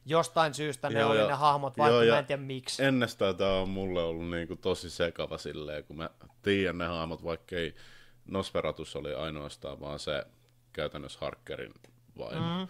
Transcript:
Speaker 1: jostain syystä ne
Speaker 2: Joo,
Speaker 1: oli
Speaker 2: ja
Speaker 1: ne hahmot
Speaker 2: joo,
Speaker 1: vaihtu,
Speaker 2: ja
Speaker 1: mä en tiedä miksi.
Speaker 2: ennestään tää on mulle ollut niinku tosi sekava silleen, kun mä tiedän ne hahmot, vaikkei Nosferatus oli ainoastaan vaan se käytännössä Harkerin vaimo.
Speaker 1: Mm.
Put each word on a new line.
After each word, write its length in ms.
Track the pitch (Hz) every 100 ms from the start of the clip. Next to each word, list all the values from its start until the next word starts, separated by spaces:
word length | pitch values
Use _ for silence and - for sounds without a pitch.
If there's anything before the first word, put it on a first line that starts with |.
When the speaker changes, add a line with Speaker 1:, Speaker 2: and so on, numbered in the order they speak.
Speaker 1:
jostain 500 | 131 165 160 170 160
syystä 360 | 131 151 131 143
ne 100 | 113
Speaker 2:
Joo, 100 | 110
Speaker 1:
oli 80 | 110
Speaker 2:
ja 80 | 107
Speaker 1:
ne 60 |
hahmot 420 | 135 147 143 135 135
Speaker 2:
joo, 80 | 147
Speaker 1:
vaihtu, 160 | 120
Speaker 2:
ja 100 | 117
Speaker 1:
mä 60 | 117
en 80 | 135
tiedä 160 | 139
miksi. 420 | 135 131 - -
Speaker 2:
ennestään 520 | 135 131 117 - 98 90
tää 160 | 98
on 140 | 92 95
mulle 340 | 95 95 90
ollut 280 | 82 82 87
niinku 260 | 85 82 85
tosi 340 | 92 90 85
sekava 480 | - 85 - 76 78
silleen, 460 | 76 76 73 76
kun 120 | - 73
mä 140 | 82 _ - _
tiedän 360 | 101 98 92 85
ne 80 | 85
hahmot, 380 | 82 82 80
vaikkei 500 | 85 82 - 87 78 - - - - - -
Nosferatus 720 | 95 95 87 78 73 76 -
oli 180 | 73
ainoastaan 680 | 67 80 76 73 - 69 69
vaan 180 | 71 73
se 280 | - 71 - _ _ _ _
käytännössä 460 | - 73 73 69 -
Harkerin 520 | 71 - - 64 60 - - _ _ -
vaimo. 220 | 117 156 165 180
Speaker 1:
Mm. 80 | 185